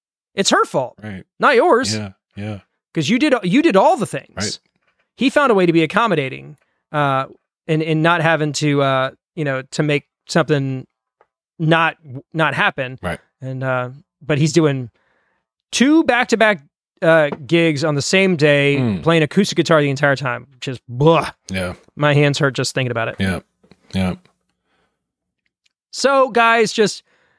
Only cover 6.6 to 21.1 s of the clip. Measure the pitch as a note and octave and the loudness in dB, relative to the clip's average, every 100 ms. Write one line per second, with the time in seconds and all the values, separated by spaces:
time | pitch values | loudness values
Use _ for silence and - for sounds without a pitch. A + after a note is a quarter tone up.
6.6 | _ _ _ D#3 C#3+ C3+ C3+ - _ _ | _ _ _ -4 -2 -2 -4 -12 _ _
7.6 | - D#3 D#3+ D#3 D#3+ F3 D#3+ D#3 D3+ C3+ | -4 -2 0 0 2 2 2 0 -2 -2
8.6 | D3+ C#3+ C#3 C3+ C3 - _ - D3 C3 | 0 0 0 0 -2 -8 _ -8 -6 -6
9.6 | C3 - D3+ C#3+ - _ - F3 D#3 D3 | -8 -4 -2 -2 -4 _ -4 -2 0 0
10.6 | C3+ C3 - _ _ _ _ _ _ - | -2 -6 -12 _ _ _ _ _ _ -6
11.6 | D#3+ E3 E3 D3 D3+ B2 - E3 D#3 C3 | 0 2 0 -4 -14 -18 -12 -4 -2 0
12.6 | G3+ - B2+ C3 F2+ E2 _ _ C3 C3 | -2 -2 -10 -8 -8 -10 _ _ -12 -8
13.6 | C3 B2+ B2 C3+ _ _ C3 D3 D#3 E3+ | -4 -4 -6 -10 _ _ -4 0 2 2
14.6 | D#3 C3+ B2 _ _ _ _ _ _ _ | 2 0 -6 _ _ _ _ _ _ _
15.6 | _ - C4 D#4 B3 A#3+ B3 A3 A3 G3 | _ 0 4 4 4 0 0 2 2 0
16.6 | C#3+ _ _ - E3+ D#3+ D3 D3 B2 E3+ | -6 _ _ -4 2 4 2 -4 -2 2
17.6 | E3 D3 D#3+ C#3+ - F#3+ F#3+ E3+ D3+ C#3+ | 2 0 -2 -2 0 2 2 2 4 4
18.6 | C#3+ C#3 B2 F#2+ D#3 E3 D3+ - G#3 - | 2 0 0 -2 0 2 2 0 -2 0
19.6 | D#3+ D#3+ C#3+ C#3 D3 C3 C#3 A#2+ A#2+ B2+ | 2 2 2 0 0 0 -4 -8 -12 -16
20.6 | - B2 - A#2+ D3+ | -12 -12 -10 0 4